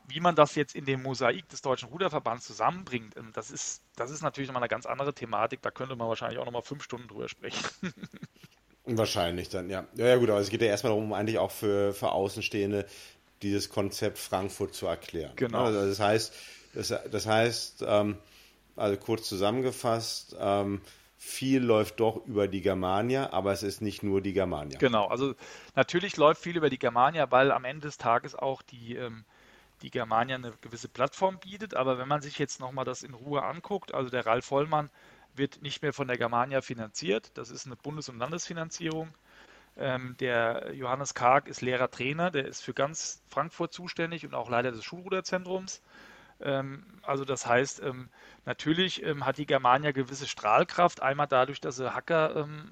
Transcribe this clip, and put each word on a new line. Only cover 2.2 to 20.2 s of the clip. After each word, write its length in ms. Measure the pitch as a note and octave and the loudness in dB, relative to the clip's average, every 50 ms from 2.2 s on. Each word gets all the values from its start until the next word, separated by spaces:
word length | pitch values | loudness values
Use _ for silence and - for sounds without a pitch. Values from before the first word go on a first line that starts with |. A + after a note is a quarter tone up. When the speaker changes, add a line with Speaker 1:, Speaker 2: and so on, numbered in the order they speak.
| - A2+ A2+ B2 - | -2 -2 -2 -4 -6
Speaker 1:
zusammenbringt, 720 | - A2+ - A2 B2+ E3 F#3 F#3+ D#3 B2+ A#2+ A2+ G#2+ - - | -12 -4 0 2 2 2 0 -4 -6 -6 -6 -6 -8 -12 -14
ähm, 140 | A#2 A2+ G#2+ | -14 -10 -10
das 180 | - A2 - | -10 -10 -8
ist, 320 | - - - - - - _ _ _ - | -10 -10 -8 -8 -10 -10 _ _ _ -6
das 120 | A#2 B2 | -6 -6
ist 120 | D3+ D3+ | -6 -4
natürlich 260 | D#3+ D3 - - C#3 C3 | -4 -4 -4 -4 -6 -4
nochmal 160 | C3 B2+ A#2+ | -2 -2 0
eine 60 | A2+ | 0
ganz 160 | A2 A#2+ A#2+ | 0 -2 -2
andere 280 | A#2 A#2+ B2+ C#3 C#3+ C#3 | -4 -4 -2 -2 -4 -4
Thematik. 480 | - B2 A2+ A2 G#2 A2 A#2 - B2+ | -4 -6 -4 0 0 0 0 0 -4
Da 100 | - A#2 | -6 -8
könnte 260 | - - C3 C3 C3 A#2+ | -6 -6 -8 -8 -6 -4
man 100 | A#2 A2+ | -2 -2
wahrscheinlich 320 | A2+ A2 A#2+ A#2 A2+ B2+ | -2 -2 -4 -4 -4 -4
auch 60 | B2+ | -6
nochmal 160 | B2 A#2+ A#2+ | -4 -6 -6
fünf 220 | - - C#3+ D3 - | -6 -6 -10 -12 -10
Stunden 260 | - - A#2 B2 A2+ | -10 -10 -12 -12 -12
drüber 180 | G#2 G#2+ B2 A#2 | -10 -8 -8 -8
sprechen. 380 | - - - A2+ - - - - - - | -8 -10 -10 -8 -8 -6 -6 -8 -8 -8
<laughs> 120 | - F3+ - - - - - - - - _ _ - - _ _ _ _ _ _ _ | -8 -10 -8 -10 -14 -16 -16 -16 -18 -18 _ _ -20 -20 _ _ _ _ _ _ _
Speaker 2:
Wahrscheinlich 640 | - A#2+ G#2+ A2 G2+ - G#2+ F2 E2+ F2 F2+ E2+ - | -2 0 2 2 2 2 2 0 0 0 -2 -4 -6
dann, 200 | G2+ F#2+ F2+ F2+ | -6 -6 -6 -4
ja. 140 | G2 F#2 F2 - - | -6 -6 -6 -8 -4
Ja, 100 | - A2+ | 2 6
ja, 100 | B2 B2+ | 6 8
gut, 140 | B2+ A#2 G#2+ | 8 8 6
aber 100 | G#2+ G2+ | 6 4
es 100 | G2+ G2 | 4 2
geht 120 | G#2 A2+ | 2 4
ja 60 | A#2 A2 | 4 4
erstmal 260 | G2+ G2+ - B2 G#2+ | 4 4 2 2 2
darum, 180 | G#2 A2 G#2+ | 2 0 0
eigentlich 280 | G#2+ F#2+ G#2 G#2+ A2+ F#2+ | 0 0 0 0 2 2
auch 120 | F2 G2 | 0 0
für, 420 | - - - G#2 G2+ G2+ G2+ G2+ G2 | -2 -2 0 2 2 4 2 2 0
für 200 | - B2 - - | 0 0 0 2
Außenstehende 760 | - G2 G2+ - A2 G2+ - - G#2+ G2+ G2 G#2 G2+ G2 - - - - - - _ _ _ _ _ | 2 0 0 -2 -4 -4 -2 -2 0 0 0 0 -2 -2 -4 -10 -16 -20 -20 -20 _ _ _ _ _
dieses 280 | - G2+ G2+ G2+ - - | -2 0 0 0 0 -2
Konzept 480 | - - G2+ G2 - - A2 G#2 G2 - | -2 -2 -2 -2 -2 -2 -2 -2 -2 -4
Frankfurt 560 | - - - F#2 F#2+ G2 - - G#2 F#2 - | -4 -2 -2 -2 -2 -2 -4 -4 -4 -4 -4
zu 140 | - - F2+ | -4 -4 -2
erklären. 460 | E2+ - - - - E2+ D#2 C#2 C2 | -2 -4 -6 -8 -6 -6 -6 -6 -4
Speaker 1:
Genau. 300 | - C3 A#2+ A#2 A2+ B2+ | -2 -2 0 0 2 2
Speaker 2:
Also 200 | A#2 G#2+ G2+ G2 | 2 4 4 2
das 140 | G2 G2 G2 | 2 2 4
heißt, 340 | G#2+ G2+ G#2+ A2 A2 - - - - - - - - - - | 4 4 4 4 2 -2 -6 -14 -18 -18 -20 -20 -20 -14 -10
das, 200 | - G#2+ - A#2 - - - | -8 -4 -4 -4 -4 -4 -4
das 140 | - G#2 F#2 G#2+ | -4 -4 0 4
heißt, 560 | A2 A2 A2+ A#2+ A2+ A2+ - - - - - | 4 6 6 4 2 -2 -6 -8 -8 -6 0
ähm, 320 | - G#2 G#2 G#2 G#2 G#2 - - - - - - - _ _ _ _ _ - | 2 4 4 4 2 0 -4 -10 -18 -20 -20 -20 -20 _ _ _ _ _ -2
also 180 | A2 G#2 G2+ | 0 0 0
kurz 320 | G2+ - - A2+ A2 - - | 0 0 -2 -2 -2 -2 -4
zusammengefasst, 1080 | G#2+ F#2 F#2+ G2+ A2 C3 C3 B2+ A2 - - B2 A2+ A2+ A2 - - - | -2 2 2 2 2 2 0 -2 -2 -2 0 0 0 0 0 -4 -6 -8